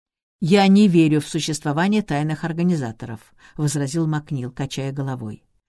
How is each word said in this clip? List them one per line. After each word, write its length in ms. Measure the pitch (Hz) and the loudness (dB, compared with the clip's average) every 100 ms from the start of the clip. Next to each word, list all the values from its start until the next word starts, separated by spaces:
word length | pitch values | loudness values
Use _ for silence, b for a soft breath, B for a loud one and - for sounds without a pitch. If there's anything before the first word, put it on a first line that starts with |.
| _ _ _ _ | _ _ _ _
«Я 260 | 151 202 196 | 2 4 6
не 200 | 196 208 | 6 6
верю 360 | 170 156 151 | 6 4 2
в 60 | 147 | 0
существование 760 | 165 147 147 156 143 190 214 | -6 -6 -6 -4 -2 0 -2
тайных 420 | 208 147 151 156 | -2 -4 -4 -6
организаторов», — 920 | 165 165 180 165 123 110 117 113 _ b b - | -6 -2 -2 -2 -4 -10 -14 -14 _ b b -4
возразил 500 | 147 147 139 165 160 | -4 -2 -4 -2 -2
Макнил, 440 | 151 147 139 123 | -4 -6 -8 -8
качая 420 | 123 143 - 135 | -8 -8 -6 -8
головой. 520 | 139 135 127 110 104 _ _ | -6 -6 -8 -10 -14 _ _